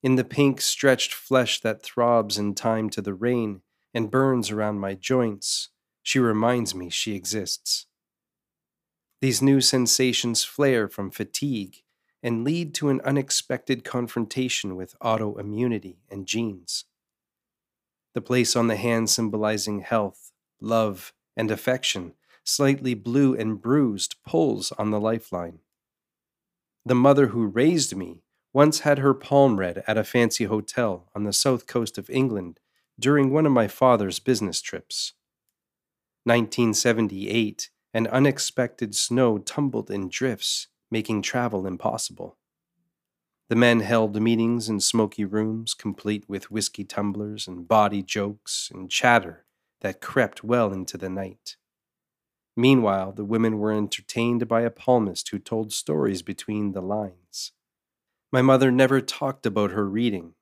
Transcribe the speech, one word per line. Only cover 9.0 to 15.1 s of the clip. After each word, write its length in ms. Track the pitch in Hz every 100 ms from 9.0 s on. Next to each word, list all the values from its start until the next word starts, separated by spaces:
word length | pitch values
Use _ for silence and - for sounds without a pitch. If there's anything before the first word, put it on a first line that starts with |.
| _ _
These 220 | 135 113
new 180 | 135 139
sensations 840 | 127 131 120 - 127 110 120 113
flare 440 | - - 139 123 101
from 220 | - 98
fatigue 720 | - 104 - 143 117 98 - _ _ _ _
and 220 | 123 117
lead 280 | 127 170 160
to 140 | - 143
an 120 | 131
unexpected 800 | - 139 139 - - 127 - 120
confrontation 920 | - 127 120 120 110 131 127 - 101 92
with 220 | 92 _
autoimmunity 960 | 117